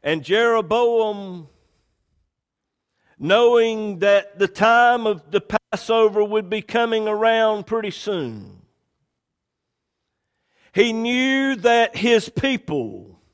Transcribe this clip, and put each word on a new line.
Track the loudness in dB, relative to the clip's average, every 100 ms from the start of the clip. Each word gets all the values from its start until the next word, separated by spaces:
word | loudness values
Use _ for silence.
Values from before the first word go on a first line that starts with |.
And | -4 -6
Jeroboam, | -2 0 2 0 0 0 2 0 -2 -6 -12 -14 -18 _ _ _ _ _ _ _ _ _ _ _ _ _ _ _ _ _
knowing | 0 4 4 4 2 -2 -6 -2
that | 2 2 0 -4
the | -4
time | 2 4 6 4 2 -2
of | -4 -4
the | -6
Passover | -2 -6 _ -10 -2 2 2 2
would | -2 -2 -4
be | -8
coming | -4 -2 0 -2 -2
around | 0 0 2 0 -2
pretty | -6 -6 -6
soon, | -10 -8 -6 -6 -10 -18 -20 _ _ _ _ _ _ _ _ _ _ _ _ _ _ _ _ _ _ _ _ _
he | 0 0
knew | 0 -2 0 0 0 0
that | 0 2 2 2
his | 0 2 2 0
people | -4 -2 -4 -4 -6 -6 -12 -20 -20 _